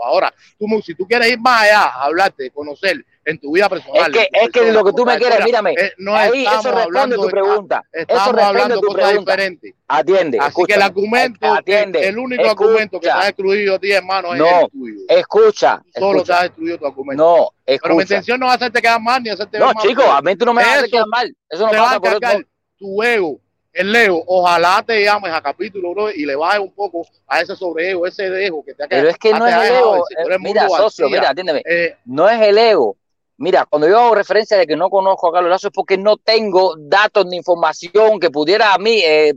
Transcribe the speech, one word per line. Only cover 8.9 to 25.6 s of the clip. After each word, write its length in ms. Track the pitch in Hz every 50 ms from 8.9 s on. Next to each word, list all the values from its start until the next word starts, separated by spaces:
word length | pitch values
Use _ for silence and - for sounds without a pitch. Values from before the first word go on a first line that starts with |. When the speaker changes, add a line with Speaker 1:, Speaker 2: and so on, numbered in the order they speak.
| 202 190 190 196
Speaker 2:
pregunta. 240 | 208 208 190 - 190
Speaker 1:
diferentes. 420 | 190 196 190 180 - - 98 - _ _ _
Speaker 2:
Atiende, 500 | 139 151 156 151 190 190 175 151 123 110
Speaker 1:
Así 160 | 139 147 - 170 180
que 80 | 180 208
el 60 | 202 196
Speaker 2:
escúchame, 20 |
Speaker 1:
argumento, 680 | 196 175 196 202 214 226 247 262 254 220 - - - -
Speaker 2:
atiende, 440 | 160 - 180 202 208 208 196 175 156
Speaker 1:
el, 40 | 180
el 140 | 196 196 226
único 260 | 254 254 247 247 247 220
argumento 500 | 214 - 208 220 226 220 214 - - 180
que 40 | 165
te 20 | 170
Speaker 2:
escucha. 100 | 143 113
Speaker 1:
has 80 | 190 202
excluido 440 | 190 - 190 190 196 208 208 196 190
a 20 | 185
ti, 140 | 185 202 202
hermano, 420 | 190 180 185 190 196 175 175 175
es 40 | 170
Speaker 2:
No, 200 | 156 170 180 175
Speaker 1:
el 100 | 151 -
tuyo. 240 | - 135 127 113 107 101 190 -
Speaker 2:
escucha, 760 | 160 180 170 - - 208 226 214 202 - 165 143 107 - - _ _
Speaker 1:
Tú 60 | -
solo 180 | 190 196 196 185
Speaker 2:
escucha. 140 | 175 170 175
Speaker 1:
te 40 | 175
has 60 | 180 175
excluido 300 | - 160 160 170 170 160
tu 80 | 156
argumento. 360 | 139 131 135 135 139 135 143 156
Speaker 2:
No, 240 | 170 175 160 120 - - _ _
Speaker 1:
Pero 140 | - 135 139
mi 80 | - 170
Speaker 2:
escucha. 140 | - 226 190
Speaker 1:
intención 380 | 190 202 202 185 - 240 254
no 60 | 254 254
es 40 | 254
hacerte 260 | 240 240 247 220 240 220
quedar 180 | 233 233 233
mal 220 | 220 233 254 262 240
ni 80 | 220
hacerte 280 | 202 175 214 202 - 214
ver 100 | 233 269
Speaker 2:
No, 40 | 240
Speaker 1:
mal, 100 | 220 214
Speaker 2:
chico, 200 | 202 254 247 262
Speaker 1:
bro. 100 | 190 143
Speaker 2:
a 80 | 139
mí 160 | 139 170 196
tú 80 | 175 240
no 80 | 247 233
me 80 | 233 233
vas 60 | 233
a 40 | 254
hacer 100 | 285 254
Speaker 1:
Eso 80 | 214 247
Speaker 2:
quedar 140 | 233 220 214
mal, 280 | 226 240 247 185 - _ _ _
eso 160 | - 170 214
no 60 | 220
Speaker 1:
te 60 | 214 220
Speaker 2:
pasa 100 | 226 240
Speaker 1:
va 60 | 254
a 40 | 202
Speaker 2:
por 80 | 175 208
eso. 100 | 220 214
Speaker 1:
cargar 260 | 233 240 208 196 156 - _ _ _ _ _ _
tu 240 | 196 196 190 202 220
ego, 360 | 240 240 214 185 156 131 - _ _ _ _ _ _ _
el 240 | 170 185 196 220
ego. 260 | 240 233 202 180 160 -
Ojalá 580 | - 185 185 175 180 175 170 170 175 190 214 214
te 160 | - 226 214 202
llames 300 | 208 208 202 196 180 160
a 80 | 156
capítulo, 540 | 143 143 139 -